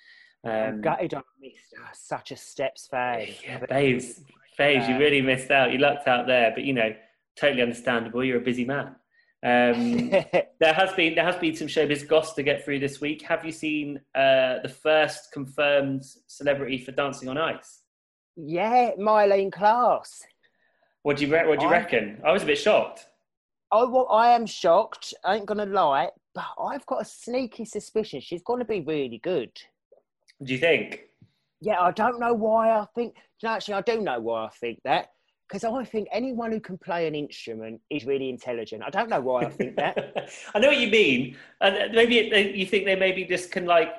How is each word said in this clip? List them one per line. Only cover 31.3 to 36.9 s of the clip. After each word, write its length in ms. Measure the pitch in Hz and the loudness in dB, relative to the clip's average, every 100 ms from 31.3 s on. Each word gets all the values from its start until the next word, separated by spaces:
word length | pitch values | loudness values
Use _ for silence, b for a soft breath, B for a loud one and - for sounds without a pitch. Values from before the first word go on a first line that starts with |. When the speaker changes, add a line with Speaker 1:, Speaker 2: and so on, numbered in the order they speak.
| _ _ _ | _ _ _
Speaker 1:
Yeah, 200 | 190 190 | -4 2
I 120 | 180 | 2
don't 260 | 180 220 240 | 2 -2 0
know 140 | 240 | -2
why 360 | 233 214 226 226 | 0 2 2 4
I 140 | 220 208 | 2 -2
think. 200 | - 226 b b _ | -6 -8 b b _
You 80 | 226 | -6
know, 60 | |
actually, 200 | 220 190 | -6 -4
I 60 | 196 | -4
do 180 | 196 226 | -2 -2
know 200 | 185 123 | -2 -2
why 240 | 113 113 110 | -2 -4 -4
I 20 | |
think 320 | - 117 113 | -8 -10 -8
that, 260 | 127 160 - _ _ _ _ | -2 -2 -2 _ _ _ _
'cause 140 | 196 | -8
I 200 | 226 254 | -4 -4
think 240 | 240 220 202 | -4 -6 -4
anyone 380 | 196 262 233 233 | -4 -4 -6 -4
who 80 | 220 | -6
can 180 | 214 185 | -8 -14
play 280 | - | -6